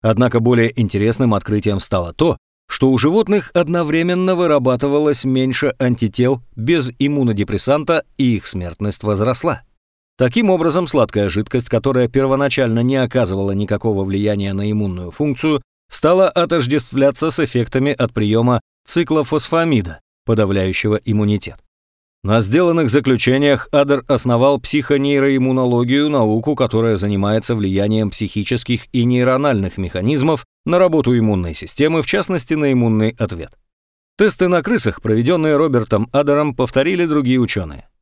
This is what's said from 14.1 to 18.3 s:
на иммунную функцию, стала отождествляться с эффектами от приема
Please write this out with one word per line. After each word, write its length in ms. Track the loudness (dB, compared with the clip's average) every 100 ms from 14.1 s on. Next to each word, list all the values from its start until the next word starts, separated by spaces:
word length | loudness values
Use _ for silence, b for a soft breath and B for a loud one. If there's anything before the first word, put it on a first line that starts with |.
| -2 -2 -2 -4
на 160 | -4 -2
иммунную 400 | -2 -2 -6 -10
функцию, 500 | -4 -4 -2 -2 -2 -4 _ _
стала 400 | -2 2 4 2
отождествляться 1000 | 0 0 0 0 -2 -2 0 0 2 -2
с 80 | -2
эффектами 540 | -2 -2 -2 -2 -2
от 220 | -2 -2
приема 480 | 0 0